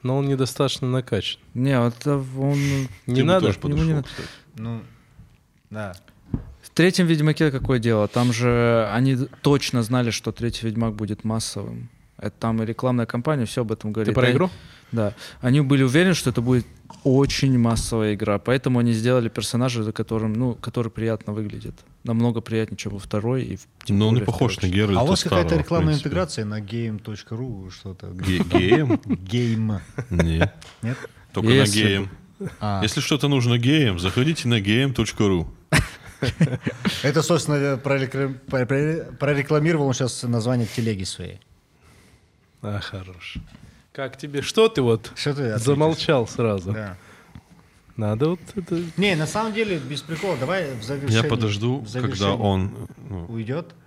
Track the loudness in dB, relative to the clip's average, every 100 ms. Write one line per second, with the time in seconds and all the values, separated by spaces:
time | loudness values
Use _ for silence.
0 | 0 0 0 0 0 0 0 0 -2 -2
1 | 0 -2 -2 -10 -10 -2 0 2 2 0
2 | -2 -2 -4 -4 0 0 0 -2 -4 -8
3 | -2 2 4 4 2 0 -2 2 2 0
4 | -2 -10 -14 -16 _ -12 -10 -10 -12 -20
5 | _ -20 -20 _ _ _ _ -10 -10 -12
6 | -20 _ -8 -8 -8 -20 -6 4 4 4
7 | 2 4 2 2 0 0 0 0 2 2
8 | 2 2 2 2 2 4 4 2 2 2
9 | 2 2 -2 -2 2 2 2 -2 0 0
10 | 0 -2 -6 -4 -6 -4 -4 -2 -2 -2
11 | -6 -4 -2 -4 -4 -8 -10 -12 -14 _
12 | _ -12 -12 -4 -2 0 -2 -2 0 0
13 | -2 -2 -2 -2 -2 -2 -4 -4 -4 -2
14 | 0 4 4 4 0 -4 -20 -20 -6 -2
15 | -2 -4 -18 -4 2 4 4 4 6 6
16 | 4 2 0 0 2 2 0 -14 -20 -4
17 | 2 4 4 2 2 4 4 2 0 0
18 | 0 0 0 0 2 0 2 2 2 2
19 | 2 2 0 -4 -4 -2 0 -2 -4 -4
20 | -4 -2 -2 -2 -2 -4 -6 -4 -4 -4
21 | -4 -4 -4 -6 -6 -8 -12 -16 -20 -12
22 | -2 2 2 0 -2 -2 -2 -6 -8 -8
23 | -4 -2 0 -2 -4 -8 -12 _ 0 2
24 | 4 4 2 2 0 2 0 2 4 4
25 | 4 2 2 2 4 2 2 2 2 2
26 | 0 -2 -2 -4 -4 -6 -6 -6 -4 -6
27 | -10 -12 -10 -8 -8 -10 -12 -14 -14 -14
28 | -12 -6 -2 0 2 2 4 4 4 -2
29 | -2 -6 -2 -2 0 0 0 -4 -6 -12
30 | -2 0 2 2 0 -2 -20 -10 -8 -8
31 | -12 -20 -8 0 4 6 6 4 2 2
32 | -2 -10 -20 -12 -12 -6 -4 0 -2 -2
33 | -2 0 2 2 4 4 4 4 4 2
34 | 0 2 0 0 0 2 4 2 2 0
35 | -2 2 2 2 -2 -10 _ 0 0 -10
36 | -20 -6 -4 0 0 0 -6 -4 -6 -2
37 | 0 0 2 0 2 0 0 -2 0 0
38 | 0 -2 -4 -6 -4 -2 0 0 0 -2
39 | -8 -4 0 0 2 2 4 2 2 0
40 | -2 -2 -2 0 2 0 0 -2 -2 -2
41 | -6 -8 -12 -14 _ _ _ _ -20 -20
42 | -20 _ _ _ _ _ -8 -8 -8 -12
43 | -14 -18 -14 -14 -16 -20 -20 -20 _ -10
44 | -10 -8 -8 -6 -2 4 4 4 2 2
45 | -2 -6 -4 -2 -2 0 2 4 2 2
46 | 2 2 0 -2 0 0 -4 -6 -8 -14
47 | -20 -20 -20 -20 _ -20 _ _ _ -4
48 | -2 0 0 -2 -8 -10 -6 -6 -4 0
49 | 0 0 -2 -2 -4 -2 -2 -4 -6 -10
50 | -8 -6 -4 -2 -2 -2 -4 -8 -8 -6
51 | 0 0 2 0 -2 -2 -2 -4 -6 -6
52 | -4 0 0 0 0 0 -2 -8 -14 -16
53 | -12 -12 -10 -10 -6 -8 -8 -20